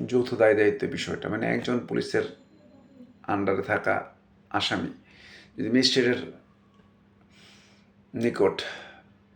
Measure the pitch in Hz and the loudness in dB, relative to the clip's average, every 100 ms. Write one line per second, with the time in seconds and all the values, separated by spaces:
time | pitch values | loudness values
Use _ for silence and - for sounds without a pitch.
0 | 117 123 123 117 110 107 104 - 90 - | -2 0 0 4 4 6 4 2 -2 -4
1 | - - 95 110 117 120 123 120 - 117 | -6 -6 -4 -4 -2 -2 -2 -4 -2 -4
2 | - 110 - - _ - - - - - | -2 -2 -4 -8 _ -20 -20 -20 -20 -20
3 | - - - 101 98 98 - 101 104 101 | -20 -14 -4 -2 0 0 0 -2 0 -2
4 | - - _ _ - 104 - 101 - - | -4 -16 _ _ -6 -4 -2 -4 -6 -10
5 | - - - - - - 107 127 131 135 | -20 -20 -20 -20 -16 -8 0 2 4 4
6 | 120 120 - - _ _ _ _ _ _ | 2 2 -4 -16 _ _ _ _ _ _
7 | _ _ _ _ - - _ _ _ _ | _ _ _ _ -20 -20 _ _ _ _
8 | _ 113 117 - 95 - - - - - | _ -2 0 2 2 0 -8 -10 -16 -20
9 | - _ _ | -20 _ _